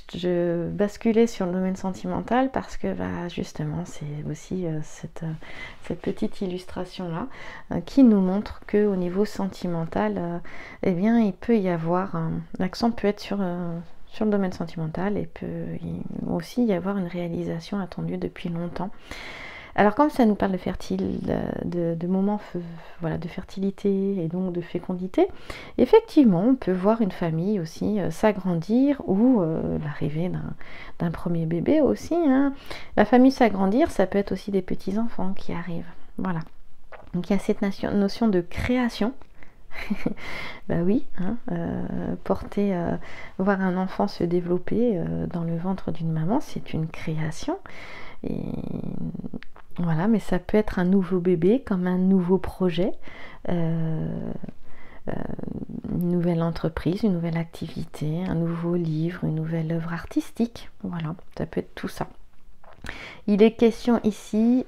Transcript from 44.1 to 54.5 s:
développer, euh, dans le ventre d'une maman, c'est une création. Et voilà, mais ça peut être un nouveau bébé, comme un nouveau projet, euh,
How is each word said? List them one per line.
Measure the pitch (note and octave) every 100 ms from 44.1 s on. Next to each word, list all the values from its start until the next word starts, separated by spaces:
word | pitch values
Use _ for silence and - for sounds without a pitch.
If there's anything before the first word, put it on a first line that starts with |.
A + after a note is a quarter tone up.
| -
développer, | F3 F3 E3+ F3 - F#3 A#3+ F#3
euh, | E3 E3 E3
dans | E3+
le | E3 E3
ventre | F3+ F#3+ -
d'une | - E3
maman, | D#3+ D#3+ B3
c'est | - - -
une | D#3 D#3+
création. | - - D#3 D3+ - - F#4 - - - - - -
Et | - - - - - - - - - - - - - - - -
voilà, | F3 D#3 G3+
mais | A3
ça | - F#3
peut | - G#3+
être | G#3+ -
un | F3+
nouveau | G3 F3+ F#3+
bébé, | F3 F3 F3 B3+
comme | C4 F#3 F3+
un | F#3
nouveau | F#3 F#3+ F3 F#3
projet, | - - F#3 E3 G3+ - - - - - -
euh, | F3 E3 E3 D#3+ D#3+ D#3+ E3 - - -